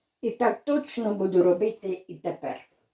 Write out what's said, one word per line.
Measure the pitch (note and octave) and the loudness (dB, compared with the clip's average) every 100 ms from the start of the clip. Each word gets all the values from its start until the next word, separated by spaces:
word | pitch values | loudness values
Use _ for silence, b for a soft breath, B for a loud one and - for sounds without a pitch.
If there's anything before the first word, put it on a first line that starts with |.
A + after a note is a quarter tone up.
| _ - | _ -8
І | A#3 | -6
так | - A#3 G#3 | 0 0 0
точно | - C#4+ - - A3 G3+ | -2 -2 -2 -4 -4 0
буду | F#3+ F3+ | 2 4
робити | F3+ F3 G#3+ - F#3+ F3+ - | 4 4 0 -4 -8 -8 -10
і | D#3+ | -10
тепер. | F3 - F3 - - _ _ | -10 -8 -8 -10 -14 _ _